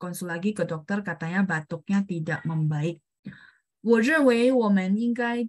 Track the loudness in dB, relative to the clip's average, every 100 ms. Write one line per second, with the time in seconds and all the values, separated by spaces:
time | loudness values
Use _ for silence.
0 | -10 -8 -8 -4 -2 -2 -2 -4 -4 -6
1 | -4 -6 -4 -2 0 -2 -6 -10 -2 -2
2 | 0 -4 -4 -4 -4 0 0 0 -2 -6
3 | _ _ -18 -18 -20 _ _ _ 2 4
4 | 4 4 4 4 4 4 4 2 2 0
5 | 0 -2 -2 -2